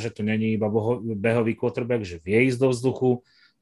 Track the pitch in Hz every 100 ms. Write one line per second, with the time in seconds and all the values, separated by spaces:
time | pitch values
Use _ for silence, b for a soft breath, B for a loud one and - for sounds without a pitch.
0 | 113 - 107 110 110 110 107 110 110 123
1 | 113 104 113 117 113 110 120 131 117 120
2 | 98 87 92 110 131 123 131 123 127 -
3 | 127 123 b b b b